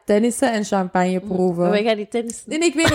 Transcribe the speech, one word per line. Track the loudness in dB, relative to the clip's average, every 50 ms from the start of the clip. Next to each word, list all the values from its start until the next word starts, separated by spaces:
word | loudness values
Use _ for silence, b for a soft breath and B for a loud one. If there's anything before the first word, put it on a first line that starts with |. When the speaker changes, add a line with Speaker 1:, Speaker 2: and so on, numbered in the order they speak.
| _
Speaker 1:
tennissen | 0 2 2 2 2 0 0 0 0
en | 0 -2 -2
champagne | 0 -2 -2 -2 0 0 0 0 2 0 -2
proeven. | -4 -2 -2 0 0 0 0 0
Speaker 2:
Maar | 0 2
wij | 2 2 2
gaan | 0 0
niet | -2 -4 -6
tennissen. | -6 -6 -4 -6 -8 -12 -10 -6
Speaker 1:
Nee, | -2 0
nee, | 0
ik | 0 2
weet | 2 0 2